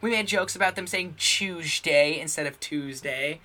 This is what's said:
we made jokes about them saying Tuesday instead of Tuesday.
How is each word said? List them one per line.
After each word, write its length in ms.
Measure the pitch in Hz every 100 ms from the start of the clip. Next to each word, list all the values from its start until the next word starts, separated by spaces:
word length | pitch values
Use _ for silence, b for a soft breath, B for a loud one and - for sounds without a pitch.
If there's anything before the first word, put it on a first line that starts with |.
we 100 | 220
made 160 | 226 208
jokes 300 | 196 190 185
about 200 | 190 185
them 100 | 180
saying 280 | 190 180 151
Tuesday 1000 | - - 196 175 160 - - 147 147 151
instead 280 | 156 - 147
of 120 | 139
Tuesday. 800 | - 151 139 131 143 131 143 151